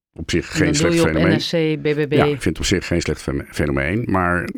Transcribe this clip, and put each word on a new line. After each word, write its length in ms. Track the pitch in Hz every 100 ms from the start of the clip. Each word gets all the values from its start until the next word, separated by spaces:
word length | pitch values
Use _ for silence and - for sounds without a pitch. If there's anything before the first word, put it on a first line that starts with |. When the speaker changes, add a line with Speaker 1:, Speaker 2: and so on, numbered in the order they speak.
| _
Speaker 1:
op 180 | - 82
zich 200 | 87 -
Speaker 2:
En 60 | -
Speaker 1:
geen 100 | -
Speaker 2:
dan 80 |
Speaker 1:
slecht 180 | 147 -
Speaker 2:
doe 80 | 170
je 60 | 165
op 80 | 160
Speaker 1:
fenomeen. 200 | 175 -
Speaker 2:
N 40 |
S 100 | -
C, 320 | 170 156 151
B 220 | 147 147
B 40 | 147
B. 40 |
Speaker 1:
Ja, 120 | 143
ik 180 | 147 139
vind 20 |
het 140 | 95 78
op 60 |
zich 220 | 80 92 -
geen 140 | 85
slecht 220 | - 76
fem-, 240 | - 69 -
fenomeen. 540 | - 76 67 69 107 123
Maar 420 | 95 90 87 -